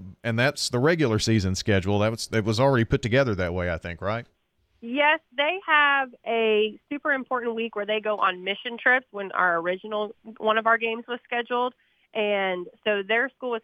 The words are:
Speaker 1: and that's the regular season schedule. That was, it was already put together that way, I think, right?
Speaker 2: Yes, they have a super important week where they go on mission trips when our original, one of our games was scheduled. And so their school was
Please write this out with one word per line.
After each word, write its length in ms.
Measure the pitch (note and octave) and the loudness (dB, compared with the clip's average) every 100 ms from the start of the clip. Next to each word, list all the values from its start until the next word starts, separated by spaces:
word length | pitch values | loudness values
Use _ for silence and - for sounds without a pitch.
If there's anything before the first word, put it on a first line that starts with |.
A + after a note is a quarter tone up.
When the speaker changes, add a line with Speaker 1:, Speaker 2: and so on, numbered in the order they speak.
| F#2+ - | -8 -8
Speaker 1:
and 160 | A#2 A2+ | -2 0
that's 300 | C3 - - | 2 0 -2
the 100 | B2 | 2
regular 400 | C#3+ F3 C3+ G#2+ | 2 4 2 2
season 360 | - A2+ F#2 | 2 2 2
schedule. 460 | F#2 - G2 F#2 G#2 | 0 2 2 2 2
That 100 | G#2+ | 2
was, 180 | A#2 - | -2 -2
it 140 | A2+ | -2
was 160 | G#2 G#2+ | 0 2
already 240 | C#3 C3 | 4 4
put 160 | A2+ C#3 | 2 0
together 340 | A#2 B2+ C3+ F#2+ | 2 2 2 2
that 180 | F2+ | -2
way, 160 | F2+ F2+ | -2 -2
I 80 | E2 | -4
think, 240 | F2 E2+ | -6 -6
right? 240 | F#2 A2+ A#2+ _ _ _ _ _ | -4 -4 -6 _ _ _ _ _
Speaker 2:
Yes, 380 | A#3 C4 D4 D#4 _ | -6 0 2 0 _
they 240 | B3 D4 F#4 F#4 | -4 -2 -2 0
have 440 | D4+ D4 C#4 C4 A#3+ - | 2 4 2 -2 -8 -4
a 520 | A3+ A3 G#3+ G#3+ G#3 - | 0 2 2 0 -4 -10
super 220 | C#4+ D4+ | -6 -2
important 420 | C4+ B3 B3+ A#3 | -2 -2 -4 -4
week 200 | A3+ A3+ | -4 -6
where 120 | G#3 G3+ | -6 -4
they 140 | G#3+ | -2
go 180 | G#3+ G#3 | -2 0
on 260 | F#3+ F#3 | 0 -2
mission 320 | F#3 G3 A#3+ A#3 | -6 -6 -8 -2
trips 300 | B3+ B3+ B3+ | 2 2 0
when 220 | G3+ G3 | -10 -6
our 240 | - F3+ E3+ | 0 2 2
original, 580 | E3+ F#3 G#3+ G#3+ G#3 - A3 A3 | -2 -4 -6 -6 -6 -8 -20 -4
one 220 | A3 A3 | 0 2
of 80 | A3 | 4
our 100 | A3+ | 2
games 300 | A3+ A3+ A#3+ | 2 -4 -6
was 100 | A#3+ | -10
scheduled. 480 | - A#3+ A#3 B3 B3 - _ _ _ | -6 -6 -2 -2 -2 -6 _ _ _
And 540 | - G#3 G3+ F#3+ F3+ F3 - | -4 0 0 0 -2 -6 -6
so 180 | A3 G#3 | -2 -2
their 280 | G3 A3+ C4+ | 0 0 0
school 220 | - B3+ | -4 -6
was 100 | A3+ | -6